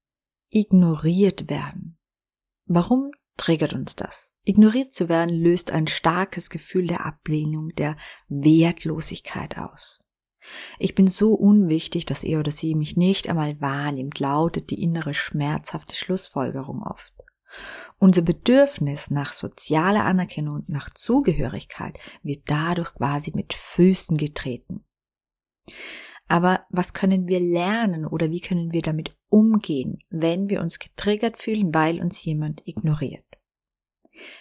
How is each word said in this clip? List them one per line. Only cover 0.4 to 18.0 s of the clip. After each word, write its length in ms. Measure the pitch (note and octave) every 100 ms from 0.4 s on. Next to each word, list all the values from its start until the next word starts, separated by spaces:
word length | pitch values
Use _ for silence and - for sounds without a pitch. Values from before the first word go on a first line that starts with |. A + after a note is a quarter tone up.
| _
Ignoriert 1000 | G#3+ G3+ F#3 E3+ D#3 D#3 F3+ G3+ - D3+
werden. 480 | C#3+ C#3+ - E3 - _ _ _ _ _ _ -
Warum 460 | F3 F3 B3+ C#4 - _ -
triggert 360 | - D#3+ D#3
uns 220 | - - -
das? 400 | - - - _
Ignoriert 500 | - G3 G#3+ A#3+ C4+
zu 140 | - E3+
werden 300 | E3 E3+ E3
löst 340 | E3+ F3 -
ein 160 | D#3+ D#3
starkes 600 | - D#3+ F3 F#3+ - -
Gefühl 380 | E3 - F#3 E3+
der 180 | E3+ D3+
Ablehnung, 640 | - - D3+ D3+ D#3 D#3 -
der 200 | D3+ D3+ - - -
Wertlosigkeit 1300 | C#3+ D3+ D#3+ E3 E3+ E3 D#3 - F3 - - - -
aus. 420 | - - - - _ _ _ _ - - - -
„Ich 160 | - -
bin 120 | F#3+
so 280 | - G#3+ G#3+
unwichtig, 720 | G3+ G#3 F3 D#3+ - E3+ -
dass 160 | C#3
er 160 | - D#3
oder 120 | D3+
sie 220 | D3 D#3+
mich 240 | D#3 D3+ E3
nicht 320 | F3+ G3 -
einmal 320 | E3 D3 D3
wahrnimmt“, 580 | C#3+ C#3 D3 C#3 C3+ -
lautet 520 | C#3 D3 E3 - -
die 100 | -
innere 320 | E3+ E3 D3
schmerzhafte 840 | D3 - D3+ C#3+ D#3+ - D#3 - -
Schlussfolgerung 840 | - F#3 - - B2+ C3+ C3+ -
oft. 320 | - - - - - _ _ - - - -
Unser 240 | -